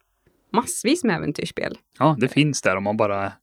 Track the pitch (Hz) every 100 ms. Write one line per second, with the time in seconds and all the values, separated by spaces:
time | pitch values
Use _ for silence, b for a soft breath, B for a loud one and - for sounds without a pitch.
0 | _ _ _ _ _ 196 - - 220 349
1 | - 165 156 147 - - - - _ _
2 | 139 143 131 - 151 135 107 95 101 107
3 | 107 98 98 -